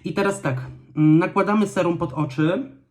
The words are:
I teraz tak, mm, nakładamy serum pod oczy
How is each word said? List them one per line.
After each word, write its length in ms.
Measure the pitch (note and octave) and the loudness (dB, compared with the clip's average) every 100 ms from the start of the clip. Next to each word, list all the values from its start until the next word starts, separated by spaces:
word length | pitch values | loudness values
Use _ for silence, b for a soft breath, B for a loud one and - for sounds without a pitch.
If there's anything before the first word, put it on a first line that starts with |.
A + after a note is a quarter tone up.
I 80 | - | -6
teraz 300 | D#3+ G3+ F#3+ | -2 -2 -2
tak, 240 | C#3+ C3 - - - - | -4 -6 -8 -16 -12 2
mm, 220 | D#3 D#3+ | 6 6
nakładamy 480 | F3+ G3 F#3 G#3+ G3+ | 4 0 2 2 0
serum 320 | - E3+ E3 | 0 -2 -2
pod 140 | E3 | -4
oczy 580 | D#3 D3+ D3+ D#3 G3 C#4 - _ | -4 -4 0 0 0 -6 -16 _